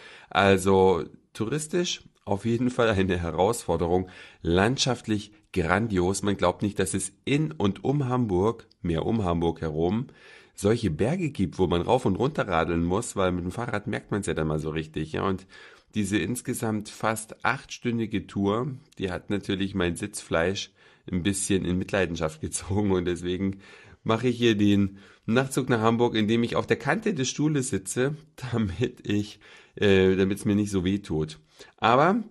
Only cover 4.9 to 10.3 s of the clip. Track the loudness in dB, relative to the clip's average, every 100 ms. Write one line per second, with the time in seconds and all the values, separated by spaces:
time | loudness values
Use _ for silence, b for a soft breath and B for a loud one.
4.9 | -2 -2 -4 -4 -18 b -2 2 2 2
5.9 | 2 0 0 -2 2 2 2 -2 -2 -2
6.9 | -2 -6 -8 -2 -2 -2 0 -2 0 -2
7.9 | 0 0 0 0 2 2 0 -8 _ -4
8.9 | -2 0 0 0 0 0 -2 -4 -2 0
9.9 | 0 -4 B B